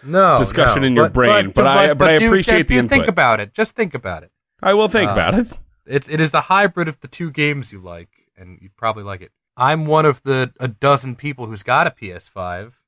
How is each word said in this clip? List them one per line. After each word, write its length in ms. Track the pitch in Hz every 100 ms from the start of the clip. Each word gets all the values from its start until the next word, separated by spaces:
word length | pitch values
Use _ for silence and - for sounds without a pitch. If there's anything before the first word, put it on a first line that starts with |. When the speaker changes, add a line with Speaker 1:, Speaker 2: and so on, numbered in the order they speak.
Speaker 1:
No, 340 | 135 180 185 131
Speaker 2:
discussion 440 | 120 - 131 110
Speaker 1:
no. 40 | 131
Speaker 2:
in 80 |
your 100 | 120 -
Speaker 1:
But, 60 |
Speaker 2:
brain, 340 | 127 120 104 98
Speaker 1:
but, 80 | -
Speaker 2:
but 100 | 135
I, 200 | 143 147
Speaker 1:
but, 100 | 143
Speaker 2:
but 120 | -
I 80 | 156
Speaker 1:
do, 100 | 226
Speaker 2:
appreciate 400 | 190 226 220 -
Speaker 1:
do 140 | 247
Speaker 2:
the 60 | -
Speaker 1:
think 40 | 277
Speaker 2:
input. 60 | -
Speaker 1:
about 320 | 170 127 107
it. 120 | 104
Just 220 | - 220
think 200 | - 196
about 280 | 131 98 87
it. 80 | 87 _ _ _
Speaker 2:
I 120 | 190
will 140 | 202 214
think 220 | 226 131
Speaker 1:
Uh, 40 |
Speaker 2:
about 200 | 95 87
it. 240 | 202 233 - - _ -
Speaker 1:
it's, 220 | 135 -
it 120 | 156
is 100 | 156
the 120 | 156
hybrid 440 | - 190 202 175 160
of 140 | -
the 80 | 135
two 240 | - 165
games 400 | 147 147 143 123
you 80 | 98
like, 300 | 90 85 87 _ _ _
and 220 | 92 90
you'd 140 | 92 _
probably 260 | 113 107
like 180 | 101 95
it. 100 | 87 _ _ -
I'm 300 | 131 160 151
one 200 | 156 156
of 160 | 131
the, 300 | 139 131 127 _
a 80 | 127
dozen 480 | 107 139 139 131 120
people 300 | 147 127 113
who's 180 | 107
got 240 | 120 135 170
a 20 |
P 220 | - 101
S 160 | 87 -
five. 520 | 98 90 90 113 _